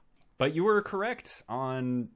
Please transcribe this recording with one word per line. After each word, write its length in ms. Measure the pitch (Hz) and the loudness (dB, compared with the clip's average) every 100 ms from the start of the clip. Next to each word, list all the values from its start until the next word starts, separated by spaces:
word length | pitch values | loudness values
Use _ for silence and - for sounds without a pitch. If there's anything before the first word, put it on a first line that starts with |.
| _ _ _ - | _ _ _ 0
But 180 | 135 | 0
you 100 | 156 | 2
were 180 | 202 208 | 4 4
correct 600 | 202 190 220 247 - - - | 2 -2 -2 -4 -8 -12 -6
on 600 | 120 131 131 127 123 113 | -4 -2 -2 0 0 -2